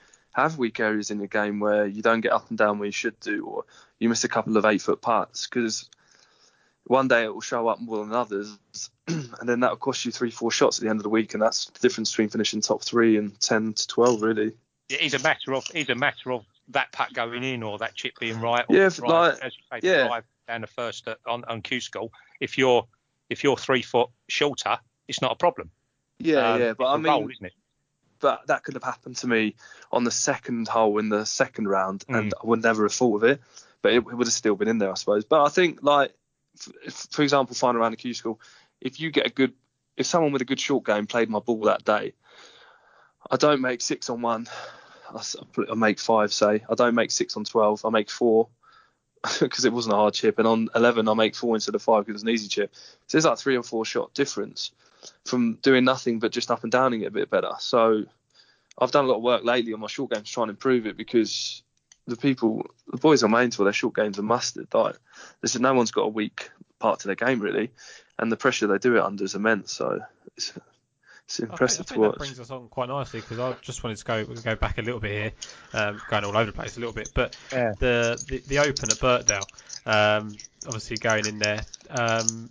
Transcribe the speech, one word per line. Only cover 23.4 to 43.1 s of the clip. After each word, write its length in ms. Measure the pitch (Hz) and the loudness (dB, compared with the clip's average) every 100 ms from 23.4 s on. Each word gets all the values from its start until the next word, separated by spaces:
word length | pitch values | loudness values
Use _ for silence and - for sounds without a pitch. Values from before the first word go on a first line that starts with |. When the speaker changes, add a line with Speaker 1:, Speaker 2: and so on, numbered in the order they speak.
Speaker 2:
you're 140 | 143 123 | 0 2
three 240 | - 131 | 2 0
foot 260 | 113 123 120 _ - | 2 2 0 _ -8
shorter, 500 | - 147 131 101 113 - _ - | -2 -2 0 -2 -4 -6 _ -10
it's 140 | 135 | -4
not 100 | 131 | -2
a 20 | 117 | 0
problem. 340 | 175 - - _ _ _ _ - | 0 0 -8 _ _ _ _ -6
Speaker 1:
Yeah, 360 | 160 147 113 | 0 2 4
Speaker 2:
Um, 80 | 113 | 2
Speaker 1:
yeah, 120 | 117 | 0
but 100 | 110 127 | 0 0
Speaker 2:
it's 40 | |
Speaker 1:
I 60 | 147 | 2
Speaker 2:
a 160 | 156 | 2
roll, 80 | 143 | 2
Speaker 1:
mean, 100 | 107 | 0
Speaker 2:
isn't 140 | 127 90 | -8 -16
it? 80 | - _ _ _ _ _ _ | -18 _ _ _ _ _ _
Speaker 1:
but 260 | 143 113 - | 0 0 0
that 160 | 139 | -2
could 100 | - 131 | -4 -10
have 80 | |
happened 320 | 123 120 - 123 | -8 -10 -12 -8
to 100 | 127 | 0
me 280 | 113 110 - - - - | 0 0 -4 -14 -20 -4
on 120 | - | 0
the 80 | 120 | 0
second 560 | - - 135 - 117 110 | 0 -2 -4 -6 -6 -2
hole 320 | 113 110 104 | 2 2 2
in 100 | 107 | 0
the 160 | 104 107 | 0 -2
second 420 | - 135 - 104 | -2 -2 -2 -2
round, 380 | 98 95 98 - | 0 -2 -6 -4
and 240 | 120 107 | -2 -2
Speaker 2:
Mm. 120 | 95 | -4
Speaker 1:
I 40 | 113 | 0
would 140 | 113 | 2
never 220 | 117 110 | 2 2
have 100 | 104 | 2
thought 220 | - 127 104 | 2 2 4
of 60 | |
it, 180 | 117 143 _ - - _ | 4 2 _ -20 -20 _
but 120 | 104 | 2
it, 40 | 117 | 4
it 60 | |
would 240 | 117 120 117 | 2 -2 -2
have 60 | |
still 220 | - 110 98 | 0 0 2
been 120 | 104 | 2
in 100 | 113 | 0
there, 140 | 98 | 0
I 40 | 92 | -2
suppose. 300 | - 104 107 | 0 0 2
But 180 | 156 | 4
I 60 | 143 | 4
think, 300 | 165 175 - | 4 2 2
like, 320 | 143 147 135 - _ _ _ _ | 2 4 2 -2 _ _ _ _
f-, 140 | - - 143 | -20 -18 -16
if, 80 | - - | -16 -6
for 120 | - | 0
example, 320 | 147 143 127 123 | 2 4 2 0
final 260 | 127 120 | 0 2
round 120 | 113 | 0
of 60 | 113 | -2
Q 140 | 127 | -8
School, 260 | 113 117 110 - - _ _ | -8 -8 -8 -12 -20 _ _
if 200 | 131 131 | -10 -6
you 100 | 160 | -4
get 160 | 143 117 | 0 0
a 40 | |
good, 220 | - 131 - _ _ _ - | 2 0 -2 _ _ _ -6
if 80 | 131 | 0
someone 260 | 175 156 | 2 2
with 80 | 139 | 0
a 20 | 123 | -2
good 140 | 131 | -4
short 260 | - 135 - | 0 0 0
game 220 | 104 104 | -2 0
played 220 | 120 110 | 0 0
my 100 | 107 | 0
ball 220 | 110 110 | -2 0
that 220 | 104 95 - | 2 2 2
day, 280 | 104 104 - _ - - - - _ _ _ _ | 0 -2 -10 _ -20 -20 -20 -20 _ _ _ _